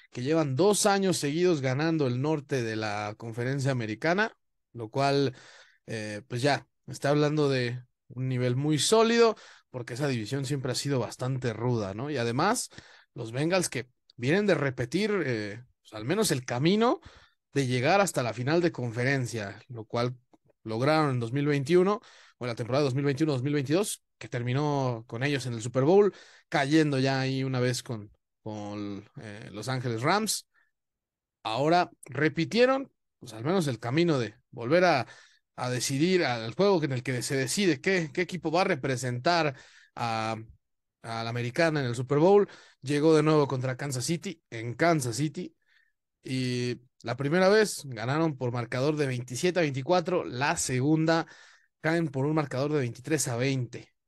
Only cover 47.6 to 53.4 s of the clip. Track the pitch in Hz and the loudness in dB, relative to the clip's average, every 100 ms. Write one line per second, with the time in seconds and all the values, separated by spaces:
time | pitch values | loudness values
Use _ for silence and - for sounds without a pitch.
47.6 | 214 - 143 113 117 147 165 131 127 120 | 2 -2 -10 -6 -2 0 0 0 -4 -2
48.6 | 117 127 139 151 139 123 123 127 180 180 | -4 -2 0 0 -2 -2 -6 -2 0 0
49.6 | 156 135 131 180 180 180 80 123 147 170 | 0 -2 0 0 2 -2 -2 -2 0 0
50.6 | - 127 139 160 160 165 156 - - - | -2 0 2 2 4 2 0 -10 -20 -20
51.6 | _ _ 156 170 160 131 139 160 139 127 | _ _ -2 0 -2 -2 0 0 -2 -2
52.6 | 147 151 123 117 - 156 139 117 | -2 -2 -2 -6 -4 -2 -2 0